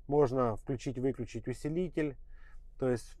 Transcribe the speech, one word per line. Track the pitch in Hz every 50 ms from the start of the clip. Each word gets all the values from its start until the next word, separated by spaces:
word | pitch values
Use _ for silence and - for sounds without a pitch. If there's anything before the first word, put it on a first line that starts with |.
| -
можно | - 139 147 147 127 127 135 127 120 110
включить-выключить | 104 - - 120 117 - 143 123 123 123 135 123 - 120 107 - 117 - -
усилитель, | 127 - - 151 156 170 185 170 - 170 151 151 131 - - - - - - - - - - - - -
то | 131 131
есть | 123 113 - - - -